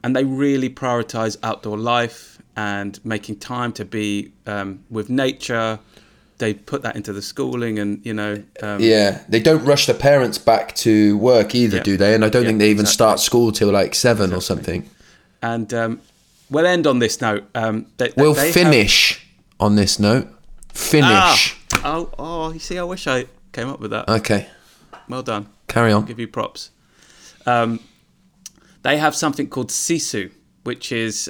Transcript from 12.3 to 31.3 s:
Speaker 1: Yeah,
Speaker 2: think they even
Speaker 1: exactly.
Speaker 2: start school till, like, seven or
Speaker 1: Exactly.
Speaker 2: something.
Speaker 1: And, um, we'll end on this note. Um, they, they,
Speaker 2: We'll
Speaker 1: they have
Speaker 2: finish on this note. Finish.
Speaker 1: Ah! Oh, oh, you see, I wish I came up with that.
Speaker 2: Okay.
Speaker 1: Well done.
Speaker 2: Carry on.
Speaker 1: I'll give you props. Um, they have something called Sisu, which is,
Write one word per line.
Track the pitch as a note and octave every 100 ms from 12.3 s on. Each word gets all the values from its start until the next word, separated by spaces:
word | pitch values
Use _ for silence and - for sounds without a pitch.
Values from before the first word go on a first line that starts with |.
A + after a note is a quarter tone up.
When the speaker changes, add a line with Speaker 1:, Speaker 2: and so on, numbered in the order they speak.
| B2
Speaker 1:
Yeah, | A#2
Speaker 2:
think | A2
they | G#2
even | G#2
Speaker 1:
exactly. | G#2
Speaker 2:
start | - A2+ G2
school | - A#2+ A#2
till, | - G#2
like, | G2 F#2
seven | - B2 G#2+ F#2+
or | F2+
Speaker 1:
Exactly. | -
Speaker 2:
something. | F2+ - F2+ - _ _ _ _ _
Speaker 1:
And, | A#2 A#2 A2
um, | A#2 A2+ A2+ _ _ _ _ _
we'll | C#3+ F3
end | F3 D3+
on | B2+
this | A2+ -
note. | A#2 G#2 G2+ A#2+
Um, | A2 A2 - -
they, | B2
they, | -
Speaker 2:
We'll | D3+
Speaker 1:
they | C#3 D3+
have |
Speaker 2:
finish | E3+ E3+ C3+ G#2 - - - - _ _ -
on | G#2+ G#2
this | G2 -
note. | G#2 B2 - - - - -
Finish. | - - D3+ E3
Speaker 1:
Ah! | F#3+ F3+ C3 - - - -
Oh, | D3 D#3+ E3 -
oh, | D#3 E3+ D#3+
you | D#3+
see, | - F3+
I |
wish | F3 F#3 -
I | C3 B2+ _ _
came | - B2
up | C#3
with | A2
that. | G#2+ -
Speaker 2:
Okay. | A2 - G#2 - - _ _ _ - -
Speaker 1:
Well | B2+
done. | B2+ G#2+ G#2 _ -
Speaker 2:
Carry | A#2 A#2
on. | G#2
Speaker 1:
I'll | G#2+
give | A#2
you | A2+
props. | - A2 - - _ _ _ _ _ - _ -
Um, | A#2+ A#2 A2+ - _ _ _ _ _ - - _ _
they | B2+ D3
have | D3+ D3
something | D#3+ C#3 C3+
called | - A#2+
Sisu, | - - E3 - A2 F#2 - _ _
which | - A#2+ -
is, | A#2 A2+ G#2 -